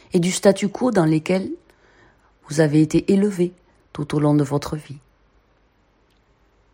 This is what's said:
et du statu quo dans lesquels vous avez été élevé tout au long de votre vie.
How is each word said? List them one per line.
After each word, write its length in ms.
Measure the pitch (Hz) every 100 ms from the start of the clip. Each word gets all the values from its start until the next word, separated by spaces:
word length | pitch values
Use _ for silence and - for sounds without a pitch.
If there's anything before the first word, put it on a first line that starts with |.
| -
et 60 | 185
du 140 | 170
statu 360 | - 202 196 202
quo 220 | - 254
dans 140 | 202
lesquels 440 | 156 156 160 185 196 330 _ _ _ _ _ _ _ _ -
vous 120 | 147
avez 220 | 156 151
été 300 | 156 165 -
élevé 400 | 196 208 185 180 - _ _ _
tout 240 | - 147 147
au 20 |
long 160 | 147
de 80 | 147
votre 320 | 139 143 -
vie. 240 | 156 - 139 _ _ _ _ _ _ _ _ _ _ _ _ _ _ _ _ _